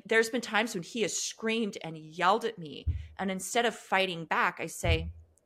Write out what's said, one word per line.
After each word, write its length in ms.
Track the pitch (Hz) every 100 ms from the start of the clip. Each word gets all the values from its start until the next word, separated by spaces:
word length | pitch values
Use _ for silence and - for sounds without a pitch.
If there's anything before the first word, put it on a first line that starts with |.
| -
there's 240 | 226 226
been 120 | 247
times 320 | 226 214 233
when 100 | 190
he 180 | 165 240
has 120 | 190 -
screamed 600 | - - 220 226 233 -
and 140 | 160 160
yelled 460 | 156 160 175 214
at 160 | 226 -
me. 260 | 156 - - - - -
And 140 | 190
instead 340 | 190 190 240 233
of 80 | -
fighting 500 | - 190 190 170 160
back, 320 | 208 208 -
I 60 | 170
say, 440 | - 175 160 165 - - _